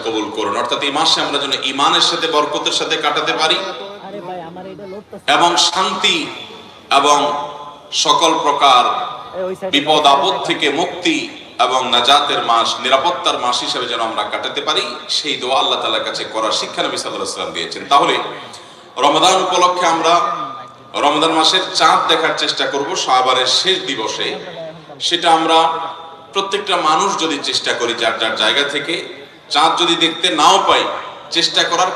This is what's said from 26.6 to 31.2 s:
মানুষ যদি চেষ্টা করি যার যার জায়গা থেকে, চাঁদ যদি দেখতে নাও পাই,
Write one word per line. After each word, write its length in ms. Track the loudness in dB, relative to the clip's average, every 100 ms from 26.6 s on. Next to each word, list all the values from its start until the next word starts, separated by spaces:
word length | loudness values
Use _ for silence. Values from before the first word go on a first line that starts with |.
| 0 0
মানুষ 420 | 2 2 2 0
যদি 200 | -2 -2
চেষ্টা 300 | -2 -2 -2
করি 200 | -2 -2
যার 260 | 0 -2 0
যার 160 | -2 0
জায়গা 280 | 0 2
থেকে, 640 | 0 -4 -6 -6 -8 -14 -18 -20 -4
চাঁদ 320 | 2 2 4
যদি 140 | 2 2
দেখতে 340 | 0 0 0
নাও 340 | 4 6 6 6
পাই, 160 | 2 2 -4 -10 -14